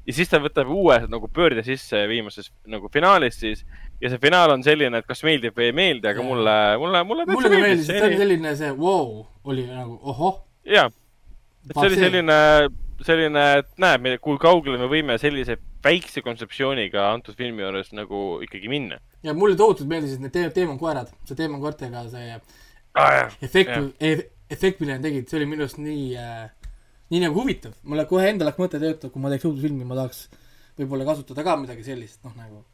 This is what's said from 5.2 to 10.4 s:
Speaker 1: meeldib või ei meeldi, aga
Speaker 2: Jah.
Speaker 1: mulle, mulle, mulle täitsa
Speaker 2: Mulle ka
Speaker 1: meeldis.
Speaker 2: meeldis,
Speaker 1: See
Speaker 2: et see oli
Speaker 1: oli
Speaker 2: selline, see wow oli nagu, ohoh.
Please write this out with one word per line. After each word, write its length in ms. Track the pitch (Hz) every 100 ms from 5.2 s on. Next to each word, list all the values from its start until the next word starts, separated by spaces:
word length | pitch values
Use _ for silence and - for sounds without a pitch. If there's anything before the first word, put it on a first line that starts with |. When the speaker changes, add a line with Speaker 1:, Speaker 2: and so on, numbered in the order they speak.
Speaker 1:
meeldib 320 | 151 151 117
või 140 | 107 120
ei 60 | 135
meeldi, 300 | 190 131 104
aga 80 | 104
Speaker 2:
Jah. 80 | 127
Speaker 1:
mulle, 280 | 123 110 107 104 107
mulle, 220 | 160 196 180
mulle 160 | 277
täitsa 140 | 339 403
Speaker 2:
Mulle 140 | 480
ka 20 |
Speaker 1:
meeldis. 140 | 403 208
Speaker 2:
meeldis, 180 | 180 151
Speaker 1:
See 80 |
Speaker 2:
et 80 | 196
see 60 | 208
oli 80 | 196
Speaker 1:
oli 60 |
Speaker 2:
selline, 300 | 202 175 160 143
see 160 | 151
wow 400 | 135 170 190 131 107 107 -
oli 220 | 139 131 123
nagu, 260 | 127 120 117
ohoh. 400 | 139 120 175 190